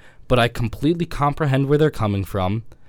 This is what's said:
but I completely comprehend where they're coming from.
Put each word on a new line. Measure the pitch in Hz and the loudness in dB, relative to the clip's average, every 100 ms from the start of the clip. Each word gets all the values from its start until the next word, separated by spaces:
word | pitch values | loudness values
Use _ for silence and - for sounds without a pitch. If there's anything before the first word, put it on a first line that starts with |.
| - - - | -20 -18 0
but | 123 | 2
I | 120 | 2
completely | 120 117 - 143 175 175 | 0 -4 -2 0 0 -2
comprehend | - 143 143 151 135 139 | -2 -2 0 0 2 2
where | 147 | 4
they're | 156 | 2
coming | - 107 101 95 | 2 -2 -2 -4
from. | 101 92 107 - - | -2 -2 -2 -6 -16